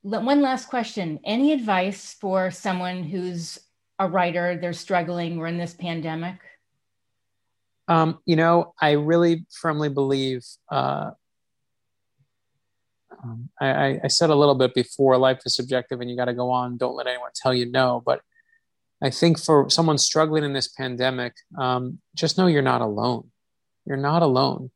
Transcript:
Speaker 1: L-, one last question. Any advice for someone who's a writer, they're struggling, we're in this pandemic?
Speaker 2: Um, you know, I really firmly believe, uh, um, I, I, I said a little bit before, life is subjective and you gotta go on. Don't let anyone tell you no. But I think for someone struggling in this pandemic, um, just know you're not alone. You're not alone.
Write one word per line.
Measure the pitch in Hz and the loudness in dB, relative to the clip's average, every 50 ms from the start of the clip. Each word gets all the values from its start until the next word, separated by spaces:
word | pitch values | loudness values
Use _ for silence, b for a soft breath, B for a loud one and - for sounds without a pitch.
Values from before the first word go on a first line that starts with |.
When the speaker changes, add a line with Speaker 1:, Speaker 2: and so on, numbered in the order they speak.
| - 202 | -8 -6
Speaker 1:
L-, | 214 208 | -6 -4
one | 220 254 285 285 | 0 2 4 4
last | 285 262 262 254 - - | 4 2 0 -4 -6 -4
question. | - 247 226 226 - 214 180 160 151 147 - | -4 -4 -4 -4 -6 -6 -6 -6 -6 -8 -6
Any | - 214 240 277 294 | -4 0 2 2 2
advice | 311 269 233 214 196 185 185 196 190 - - - - | 2 2 0 0 0 0 0 -2 -4 -8 -16 -20 -16
for | _ - 190 185 190 185 185 | _ -4 -2 0 0 0 -2
someone | 180 - - 208 185 180 180 180 180 185 | -4 -6 -4 -4 -4 -4 -4 -6 -6 -8
who's | 175 147 196 185 180 180 175 170 165 - - - _ _ _ _ _ _ _ - | -8 -6 -6 -6 -6 -6 -6 -8 -10 -10 -14 -18 _ _ _ _ _ _ _ -4
a | 196 185 | -4 0
writer, | 175 190 180 175 160 180 175 175 180 | 0 0 0 0 0 -2 -2 -2 -4
they're | 165 175 175 | -4 -6 -6
struggling, | 170 170 - - 190 175 170 175 175 175 170 165 170 | -8 -8 -6 -2 -2 0 0 -2 -4 -4 -4 -6 -6
we're | 165 160 165 | -6 -6 -6
in | 170 175 | -6 -6
this | 170 165 170 | -6 -8 -10
pandemic? | - 175 175 165 165 156 160 160 165 165 180 190 - _ - - _ _ _ _ _ _ _ _ _ _ _ _ _ _ _ _ _ _ _ _ _ _ _ _ _ _ | -10 -8 -6 -6 -6 -6 -6 -6 -6 -8 -8 -10 -14 _ -20 -20 _ _ _ _ _ _ _ _ _ _ _ _ _ _ _ _ _ _ _ _ _ _ _ _ _ _
Speaker 2:
Um, | - 170 165 160 160 160 - _ | 2 2 2 2 2 -2 -6 _
you | - 165 | 0 2
know, | 156 165 170 170 170 170 170 _ - | 4 4 4 4 4 2 0 _ 0
I | 160 151 | 2 2
really | 147 147 147 151 165 170 175 170 170 165 170 _ | 2 2 2 2 4 4 4 4 2 0 -4 _
firmly | - - - 165 151 151 151 147 | -16 -6 -4 -2 -2 -2 -2 -2
believe, | 139 139 139 135 139 135 135 131 131 123 120 - - _ _ - | 0 0 0 0 0 0 0 -2 -4 -6 -10 -14 -20 _ _ -6
uh, | 143 135 131 135 139 147 - - - _ _ _ _ _ _ _ _ _ _ _ _ _ _ _ _ _ _ _ _ _ _ _ _ _ _ _ _ _ _ _ _ _ _ _ _ _ _ _ - _ | -4 -2 -2 -2 -2 -4 -6 -8 -12 _ _ _ _ _ _ _ _ _ _ _ _ _ _ _ _ _ _ _ _ _ _ _ _ _ _ _ _ _ _ _ _ _ _ _ _ _ _ _ -20 _
um, | - 117 117 113 123 151 _ - | -14 -14 -12 -12 -14 -16 _ -4
I, | 139 | -2
I, | 135 135 147 147 135 135 - - | -2 0 0 0 0 -2 -2 -2
I | 139 | -2
said | - - 175 156 | 0 2 2 4
a | 151 | 4
little | 143 147 143 139 | 6 6 4 6
bit | 131 131 123 - | 4 2 2 2
before, | 127 120 - - - 139 135 131 | -2 -2 -2 -2 2 4 4 6
life | 127 131 131 127 127 - | 6 6 4 2 0 -4
is | - - | -6 -4
subjective | - 127 127 131 127 120 _ 131 120 | -4 -2 -2 -2 -4 -2 _ -10 -8
and | 123 123 | -8 -8
you | 123 | -4
gotta | 123 123 123 120 | -4 -2 -2 -2
go | 123 123 123 | -2 -2 -2
on. | 127 123 123 123 123 | -2 -2 -2 -4 -4
Don't | 117 127 123 135 | -4 -4 -4 -4
let | 135 135 | -6 -6
anyone | 127 123 123 123 123 _ | -6 -6 -6 -10 -12 _
tell | - - 131 127 | -4 -2 0 0
you | 123 120 120 | 0 -2 0
no. | 123 131 131 127 123 120 120 | 0 2 2 2 0 0 0
But | 120 131 - _ _ _ _ _ _ _ _ _ _ _ _ _ _ _ _ | -2 -2 -2 _ _ _ _ _ _ _ _ _ _ _ _ _ _ _ _
I | 143 135 | -2 -2
think | - - 170 170 160 156 | 2 4 4 4 4 4
for | - - 160 143 139 143 | 2 4 4 4 4 4
someone | - - 165 160 151 139 | 2 2 2 2 2 2
struggling | - - - 160 156 156 156 156 147 | 0 0 2 2 2 2 2 -2 -2
in | 143 | -2
this | 139 139 139 - | -4 -4 -6 -8
pandemic, | - - 135 127 123 120 127 131 131 123 123 117 _ - _ _ - - | -8 -8 -8 -8 -4 -2 -2 -2 -2 -2 -6 -8 _ -14 _ _ -8 -4
um, | 131 127 127 127 127 127 147 - _ _ _ | -2 0 0 -2 -2 -6 -10 -12 _ _ _
just | - - 156 - | -2 -2 0 2
know | - 185 | 4 4
you're | 180 160 143 | 4 4 4
not | 135 131 123 120 | 4 2 2 0
alone. | 117 107 104 107 110 123 123 113 - _ _ _ _ _ _ _ _ _ _ _ _ | 0 -2 -2 0 0 0 -2 -2 -6 _ _ _ _ _ _ _ _ _ _ _ _
You're | - 139 | -6 -4
not | 135 139 143 156 170 | -2 0 2 2 4
alone. | 170 143 127 123 139 131 131 - 131 127 _ | 4 4 4 4 2 0 -2 -4 -10 -14 _